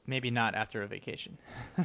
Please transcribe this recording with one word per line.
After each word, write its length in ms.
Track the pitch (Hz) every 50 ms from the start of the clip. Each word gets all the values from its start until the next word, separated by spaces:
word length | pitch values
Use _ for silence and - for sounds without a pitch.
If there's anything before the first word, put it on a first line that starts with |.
| _ -
maybe 220 | 131 131 127 123
not 240 | 120 120 113 110 -
after 260 | 107 110 - - 110 101
a 40 | 104
vacation. 500 | 107 104 - 117 - - - - - - - - - - - - - -
<laughs> 0 | 175